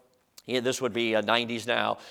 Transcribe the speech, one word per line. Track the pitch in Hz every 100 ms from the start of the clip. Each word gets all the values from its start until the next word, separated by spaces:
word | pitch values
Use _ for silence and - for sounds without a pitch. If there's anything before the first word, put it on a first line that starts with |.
| _ _ _ -
He, | - 123
this | 120 127
would | 127
be, | 107 117
uh, | 107
nineties | 104 117 117 120 110
now. | 117 107 107 -